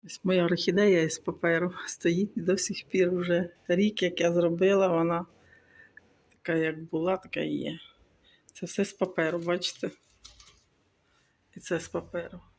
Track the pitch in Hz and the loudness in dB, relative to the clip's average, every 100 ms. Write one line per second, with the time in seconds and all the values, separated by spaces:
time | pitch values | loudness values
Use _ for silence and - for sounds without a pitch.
0 | 170 - 185 185 170 175 - 185 208 180 | -16 -6 2 2 4 2 2 4 6 6
1 | 160 - - 170 170 165 180 180 - - | 4 -2 -8 -2 0 2 0 -4 -10 -2
2 | 170 170 202 - 170 196 - 208 - 185 | 0 2 0 -2 0 0 -2 -6 -4 0
3 | 180 180 175 175 175 _ - 175 208 214 | 2 0 0 0 -2 _ -2 2 2 2
4 | 180 175 170 170 170 170 190 196 190 165 | -4 0 2 4 2 4 4 4 4 2
5 | 165 170 180 _ _ - _ - - - | 2 0 -4 _ _ -20 _ -20 -20 -20
6 | _ _ _ _ - 165 160 160 165 160 | _ _ _ _ -2 0 0 -4 -6 -4
7 | 170 190 - - 156 147 - 160 - _ | -2 -2 -4 -6 -4 -4 -6 -8 -16 _
8 | _ _ _ _ - - 180 - 196 - | _ _ _ _ -20 -12 -8 -2 -4 -2
9 | 185 185 160 170 170 175 175 - - - | -4 0 -2 -2 -2 -2 -4 -6 -10 -10
10 | _ _ - - - _ _ _ _ _ | _ _ -20 -20 -20 _ _ _ _ _
11 | _ _ _ _ _ - - 165 - 175 | _ _ _ _ _ -16 -6 -6 -4 -8
12 | - 175 170 175 - | -8 -10 -10 -16 -20